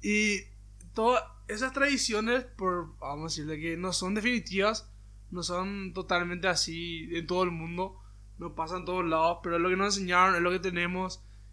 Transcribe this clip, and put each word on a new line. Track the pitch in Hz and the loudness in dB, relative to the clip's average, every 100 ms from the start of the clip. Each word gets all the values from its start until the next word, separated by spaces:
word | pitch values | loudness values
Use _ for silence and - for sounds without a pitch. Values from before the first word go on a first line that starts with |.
Y | 208 214 214 196 - - - - - | 2 2 4 0 -4 -18 -20 -18 -10
todas | - 226 226 - - - | 0 4 4 0 -12 -8
esas | 208 262 | -4 -2
tradiciones, | 269 277 277 - 214 220 254 | 2 2 4 2 0 2 0
por, | 247 - 190 175 160 - | -2 -4 0 0 -2 -8
vamos | 143 147 160 | -8 -6 -6
a | 147 | -6
decirle | 151 151 | -6 -6
que | 165 165 | -4 -4
no | 185 | -2
son | 170 185 214 | -2 -2 0
definitivas, | 226 240 - 190 202 220 - - - - - | 0 0 -2 2 2 2 -6 -18 -20 -18 -12
no | 175 | -8
son | 170 180 190 202 190 | -4 -2 -2 -4 -6
totalmente | 175 185 175 175 175 185 | -6 0 2 2 0 2
así | 165 - 165 170 165 160 | 2 0 -4 -6 -6 -6
en | 170 165 | -4 0
todo | 180 | 2
el | 180 | 2
mundo, | 165 165 175 190 - - - - - | 0 -4 -4 -4 -6 -18 -20 -18 -12
no | 170 151 | -10 -6
pasan | 160 180 | -4 -4
en | 170 | -2
todos | 185 175 | -2 2
lados, | 160 165 170 | 4 4 2
pero | 175 170 | 0 2
es | |
lo | 180 | 2
que | 185 | 2
nos | 202 196 | 2 0
enseñaron, | 180 180 185 175 | 4 6 8 6
es | |
lo | 175 | 4
que | 180 | 2
tenemos, | 185 175 175 180 185 - - - - | 0 0 0 0 -2 -6 -14 -18 -18